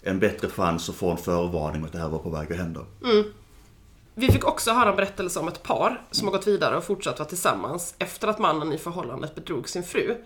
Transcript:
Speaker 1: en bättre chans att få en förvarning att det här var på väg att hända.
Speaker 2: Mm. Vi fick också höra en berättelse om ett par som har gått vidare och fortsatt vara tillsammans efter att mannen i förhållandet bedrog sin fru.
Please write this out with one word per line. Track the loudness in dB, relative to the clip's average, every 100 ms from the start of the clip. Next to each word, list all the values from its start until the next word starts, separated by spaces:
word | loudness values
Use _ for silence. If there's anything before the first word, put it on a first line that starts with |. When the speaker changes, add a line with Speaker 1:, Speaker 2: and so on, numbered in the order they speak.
Speaker 1:
en | -2 2
bättre | 2 2 -4
chans | 0 2 2 -2
att | -2
få | 0
en | 0
förvarning | 0 0 2 0 -2 -4 -6
att |
det | -6
här | -4
var | -4
på | -4
väg | -6 -4
att | -4
hända. | -6 -8 -12 -6
Speaker 2:
Mm. | 4 4 4 -4 -20 -20 -20 -20 -20 -20 -16 0
Vi | 4
fick | 6 4
också | 0 2
höra | 4 4
en | 4
berättelse | 0 0 -4 -2
om | -4
ett | -4
par | -2 2 2 0 -4
som | -2 0
har | 0
gått | 2
vidare | 4 4 2
och |
fortsatt | 0 -2 -2 -4
vara | -4
tillsammans | -2 0 0 -2 -4 -6 -6
efter | -8 -4 -2
att | 2
mannen | 2 2 0
i | -4
förhållandet | -4 -6 -6 -6 -8 -8
bedrog | -6 -6 -4
sin | -6
fru. | -4 0 0 -2